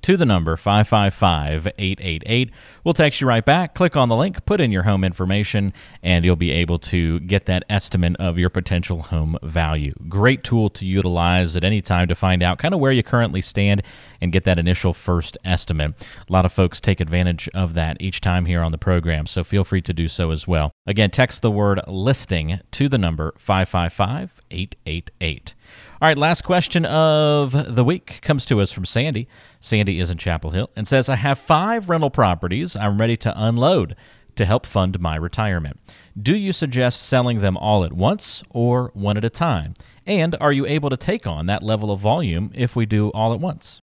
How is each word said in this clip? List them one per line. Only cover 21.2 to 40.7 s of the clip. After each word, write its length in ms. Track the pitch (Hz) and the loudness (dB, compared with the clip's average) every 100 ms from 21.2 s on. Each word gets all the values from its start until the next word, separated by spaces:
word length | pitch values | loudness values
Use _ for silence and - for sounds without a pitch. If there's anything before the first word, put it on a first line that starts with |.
| 127 - | 0 2
the 80 | 120 | 0
word 300 | 104 101 98 - | 2 2 0 -2
listing 720 | 95 104 135 - 87 78 85 - | -2 0 0 0 -2 -2 -6 -8
to 160 | - 143 | -2 0
the 100 | 131 | 2
number 360 | 90 80 78 - | 0 -2 -6 -8
five 300 | - 95 92 | -2 0 2
five 240 | 92 85 | 0 -2
five 480 | - 95 135 185 - _ | -2 -2 -2 -8 -16 _
eight 240 | 87 92 - | -10 -10 -10
eight 260 | - 80 - - | -8 -8 -10 -6
eight. 340 | 85 71 - - - - - - | -6 -6 -12 -20 -20 -20 -20 0
All 60 | 156 | 2
right, 120 | 143 | 4
last 240 | 151 170 | 2 0
question 420 | - 180 165 175 | 0 0 2 0
of 920 | 165 156 160 151 151 147 139 135 147 | 0 2 4 4 2 2 2 0 0
the 80 | 117 | 2
week 380 | 120 180 - - | 2 2 -4 -14
comes 240 | - 147 - | -2 -2 2
to 140 | 113 | 0
us 100 | 98 | 0
from 140 | - | -4
Sandy. 420 | 92 - 143 117 127 - - _ | -4 -2 -2 -4 -8 -16 -20 _
Sandy 380 | - 110 101 87 | -2 0 2 0
is 120 | 87 | -2
in 80 | 85 | -4
Chapel 320 | - 82 80 | -4 -4 -4
Hill 180 | 90 120 - | -4 -6 -6
and 100 | 101 | 0
says, 220 | 135 123 | 0 2
"I 80 | 127 | 0
have 220 | 135 139 | 0 -2
five 500 | - 156 190 233 185 | 2 2 2 -2 0
rental 220 | 165 151 | 0 0
properties 680 | - 107 85 87 92 165 101 | 2 2 2 -2 -4 -4 -2
I'm 240 | 104 101 | 0 2
ready 160 | 113 117 | 0 0
to 160 | 117 | -2
unload 640 | - 110 117 135 185 87 - - - _ - | 0 0 2 2 2 0 -6 -18 -20 _ -2
to 80 | |
help 220 | 95 113 - | 2 2 0
fund 340 | 107 92 90 | 0 0 0
my 160 | 85 78 | -4 -4
retirement. 640 | 85 - 107 90 76 - - - - - | -6 -4 -2 -2 -4 -12 -20 -20 -20 -6
Do 160 | 104 202 | 0 0
you 160 | 196 | 0
suggest 500 | 185 151 127 123 123 | -4 -2 0 0 -2
selling 380 | - 131 123 117 | 0 0 2 0
them 160 | 98 92 | 0 0
all 260 | 107 104 | 0 2
at 120 | 85 | 0
once 480 | 82 101 202 - - - | 0 0 0 -6 -10 -10
or 400 | 120 120 123 123 | -2 0 0 -2
one 240 | - 101 104 | -4 -2 0
at 80 | |
a 60 | 113 | -2
time? 420 | - 165 107 73 85 - - - | -2 -2 -2 -4 -12 -20 -20 -4
And 300 | 208 165 170 | 0 0 0
are 140 | 151 | 0
you 140 | 139 | 0
able 240 | 139 | 0